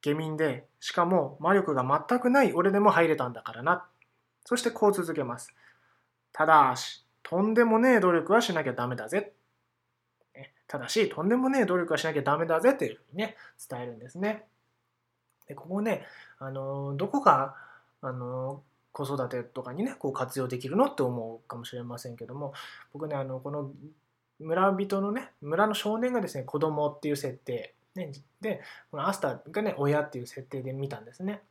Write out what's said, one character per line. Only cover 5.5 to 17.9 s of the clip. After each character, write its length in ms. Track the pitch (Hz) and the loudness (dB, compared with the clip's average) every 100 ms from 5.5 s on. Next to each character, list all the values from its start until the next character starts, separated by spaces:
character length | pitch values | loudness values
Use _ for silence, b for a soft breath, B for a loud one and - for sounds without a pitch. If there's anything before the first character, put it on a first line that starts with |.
| b b b b b b _ _ | b b b b b b _ _
「た 120 | - 156 | 0 8
だ 300 | 156 135 123 | 8 8 2
し、 300 | - - _ _ | -6 -12 _ _
と 180 | - 175 | -4 0
ん 120 | 208 | 4
で 100 | 220 | 4
も 160 | 226 220 | 6 6
ね 160 | 254 240 | 6 6
え 40 | |
努 100 | 185 | 6
力 220 | 170 165 | 4 4
は 80 | 220 | 4
し 120 | 233 | 4
な 100 | 165 131 | -2 -2
き 40 | |
ゃ 40 | |
ダ 120 | 123 123 | -2 -4
メ 100 | 123 | -4
だ 100 | 110 | -2
ぜ。」 260 | 180 - _ _ _ _ _ _ _ _ _ _ | -4 -4 _ _ _ _ _ _ _ _ _ _
ね。 200 | - - _ _ | -20 -20 _ _
「た 100 | 143 | -10
だ 100 | 123 | -2
し、 200 | 220 202 | 0 0
と 140 | - | 0
ん 60 | 180 | 0
で 60 | 240 | 2
も 140 | 262 | 2
ね 120 | 269 | 2
え 40 | 196 | 2
努 120 | 180 | 2
力 160 | 170 | 2
は 40 | 151 | 0
し 60 | |
な 100 | 160 | 0
き 60 | 147 | 0
ゃ 20 | |
ダ 160 | 139 151 | 0 0
メ 80 | 165 | 2
だ 140 | 165 | 4
ぜ」 120 | 226 | 4
っ 20 | 277 | 2
て 100 | 123 | -4
い 60 | |
う 40 | - | -6
ふ 40 | |
う 40 | _ | _
に 60 | 156 | -8
ね、 200 | 220 B B _ - | -8 B B _ -12
伝 120 | 123 | -10
え 40 | 123 | -10
る 80 | |
ん 60 | 113 | -12
で 100 | 123 | -16
す 100 | 175 | -6
ね。 260 | 202 214 - _ _ _ _ _ _ _ _ _ _ | -4 -4 -12 _ _ _ _ _ _ _ _ _ _
で、 80 | 143 | -16
こ 120 | 160 | -8
こ 140 | 190 | -4
ね、 240 | 220 190 B B B - | -2 -2 B B B -14
あ 100 | 135 | -10
の 420 | 135 135 139 139 | -8 -6 -6 -6
ー、 40 | 139 | -4
ど 100 | 202 | -2
こ 140 | 285 | 4
が、 340 | 226 135 139 B B B B | 6 4 2 B B B B